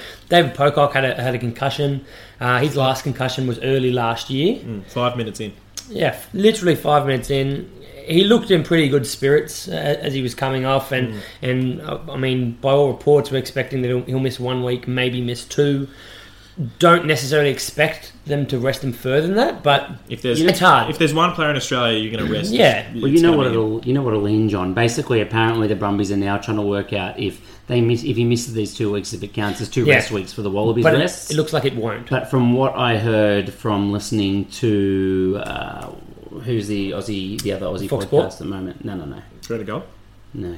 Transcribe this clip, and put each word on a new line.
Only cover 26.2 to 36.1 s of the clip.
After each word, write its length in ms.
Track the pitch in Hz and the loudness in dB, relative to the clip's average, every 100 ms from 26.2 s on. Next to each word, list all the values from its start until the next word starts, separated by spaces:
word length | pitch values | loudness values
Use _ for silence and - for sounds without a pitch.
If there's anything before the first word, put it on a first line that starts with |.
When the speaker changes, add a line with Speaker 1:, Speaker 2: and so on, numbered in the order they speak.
| 98 101 | 0 -2
Speaker 3:
trying 220 | - 107 | -2 -2
to 40 | |
work 300 | 101 101 95 | 0 -2 -2
out 260 | 101 92 - | -4 -4 -4
if 220 | 98 - - - - | -6 -6 -14 -16 -2
they 120 | 123 | 2
miss, 240 | 117 117 | 2 2
if 120 | - 113 | 0 0
he 60 | |
misses 280 | 120 117 120 | 2 0 -2
these 220 | 113 101 | -4 -6
two 180 | - 107 | -2 -2
weeks, 220 | 104 92 | -2 -6
if 80 | 92 | -10
it 100 | 98 | -8
counts 300 | - 104 95 | -4 -4 -4
as 80 | 113 | -4
two 140 | - 127 | 0 4
Speaker 1:
Yeah. 80 | |
Speaker 3:
rest 160 | 131 107 | 4 4
weeks 200 | 107 92 | -4 -6
for 80 | - | -6
the 80 | 101 | -4
Wallabies 320 | 98 110 113 | -2 0 2
Speaker 1:
But 100 | 139 | 4
it, 40 | 151 | 4
Speaker 3:
rests. 320 | 175 - - | 0 -4 -6
Speaker 1:
it 60 | 151 | -2
looks 160 | 156 | 0
like 100 | 156 | 0
it 100 | 135 | -2
won't. 360 | 123 113 104 120 | -2 -6 -6 -4
Speaker 3:
But 200 | 131 - | -4 0
from 220 | 139 120 | 2 4
what 240 | 123 135 - | 4 2 0
I 220 | 120 113 | 0 0
heard 520 | 117 107 107 101 95 | 2 4 4 2 0
from 360 | - 117 101 101 | -4 -2 0 0
listening 540 | 101 101 110 98 101 95 - | -2 -2 0 0 0 -2 -4
to, 800 | 117 104 98 95 95 95 92 98 - | 0 2 2 2 2 2 0 -2 -4
uh, 400 | - - - - - - | -8 -8 -10 -12 -16 -18